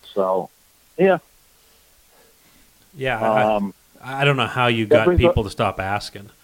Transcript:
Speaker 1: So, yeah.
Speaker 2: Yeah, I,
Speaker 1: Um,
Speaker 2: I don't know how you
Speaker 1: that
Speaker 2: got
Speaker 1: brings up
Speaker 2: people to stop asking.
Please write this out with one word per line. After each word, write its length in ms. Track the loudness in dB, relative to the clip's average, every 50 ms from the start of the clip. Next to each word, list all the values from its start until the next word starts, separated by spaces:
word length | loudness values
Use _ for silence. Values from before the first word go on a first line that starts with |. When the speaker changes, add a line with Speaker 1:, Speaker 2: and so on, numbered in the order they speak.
| _ -10 -6
Speaker 1:
So, 360 | -4 -2 0 -2 -2 -4 -8 _ _ _ _ _ _ _ _ _ 2
yeah. 200 | 2 2 2 2 _ _ _ _ _ _ _ _ _ _ _ _ _ _ _ _ _ _ _ _ _ _ _ _ _ _ _ _ _ _ _ _ _ _ _
Speaker 2:
Yeah, 240 | -8 -4 -4 -2 0
I, 360 | 0 2 2 2 2 2 2
Speaker 1:
Um, 180 | 0 -2 -4 -8 _ _ _ _ -20
Speaker 2:
I 240 | -16 -12 -6 0 0
don't 120 | 0 2 2
know 100 | -2 -2
how 200 | 0 0 2 2
you 180 | 2 0 2 2
Speaker 1:
that 80 | 2
Speaker 2:
got 100 | 2 4
Speaker 1:
brings 180 | 2 2 4 4
up 60 | 4
Speaker 2:
people 120 | 2 2 -2
to 60 | -4
stop 300 | -4 -2 -2 -2 -2 -4
asking. 500 | -6 -6 -6 -6 -8 -10 -16 -16 -20 -20 -20 _